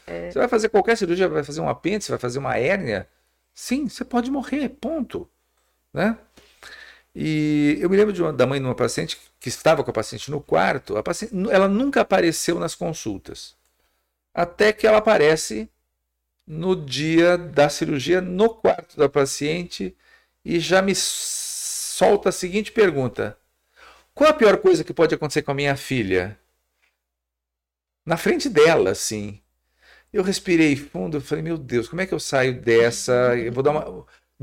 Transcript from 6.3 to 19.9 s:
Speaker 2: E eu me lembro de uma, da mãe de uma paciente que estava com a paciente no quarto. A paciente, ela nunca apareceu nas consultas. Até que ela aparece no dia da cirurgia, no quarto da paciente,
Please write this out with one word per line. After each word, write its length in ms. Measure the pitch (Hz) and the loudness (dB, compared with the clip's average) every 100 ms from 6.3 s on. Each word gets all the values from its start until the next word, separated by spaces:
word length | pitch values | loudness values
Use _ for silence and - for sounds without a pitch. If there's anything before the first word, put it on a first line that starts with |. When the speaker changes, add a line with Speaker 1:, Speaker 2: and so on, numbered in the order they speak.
| _ _ _ - - - - _ | _ _ _ -20 -20 -20 -20 _
Speaker 2:
E 640 | - 151 156 151 151 147 151 | -6 -2 0 0 2 2 2
eu 80 | 175 | 2
me 80 | 196 | 2
lembro 160 | 214 | 2
de 80 | 180 | 0
uma, 100 | 165 | -2
da 140 | 127 127 | 2 2
mãe 120 | 139 | 0
de 60 | 127 | -2
uma 80 | 123 | -2
paciente 440 | 123 - - - _ _ | -2 -2 -8 -10 _ _
que 100 | 123 | -12
estava 340 | - 156 151 | -2 2 2
com 80 | 123 | 0
a 20 | |
paciente 380 | 113 107 120 - | -4 -6 -8 -10
no 100 | 147 | -10
quarto. 560 | - 165 190 131 - 104 | -2 0 0 -2 -4 -4
A 60 | |
paciente, 300 | 110 175 220 185 185 | -4 -6 -6 -6 0
ela 160 | 190 196 | 2 2
nunca 340 | 202 277 269 | 2 0 0
apareceu 560 | - 190 170 160 - 170 | 2 2 2 0 -2 -2
nas 160 | 170 | -4
consultas. 800 | - 175 156 113 98 - - - _ _ _ _ _ _ _ _ | -6 -8 -6 -8 -10 -12 -16 -18 _ _ _ _ _ _ _ _
Até 400 | - 170 - 208 | -4 -2 2 0
que 140 | 214 220 | 2 4
ela 100 | 214 | 4
aparece 720 | 220 208 151 160 - 220 220 _ _ _ _ _ _ _ - | 4 4 4 2 -2 -8 -10 _ _ _ _ _ _ _ -16
no 280 | 156 180 180 | -6 -2 -2
dia 600 | 143 127 156 165 175 175 | -4 -4 2 4 4 2
da 320 | 170 147 143 | 0 2 4
cirurgia, 500 | - 160 147 147 180 | 2 -4 -2 0 0
no 280 | 180 180 226 | 0 0 0
quarto 480 | 226 240 - - - | 2 0 0 -4 0
da 100 | 143 | 2
paciente, 880 | 147 135 - 147 170 175 - 185 | 2 0 -2 -4 -4 -6 -10 -10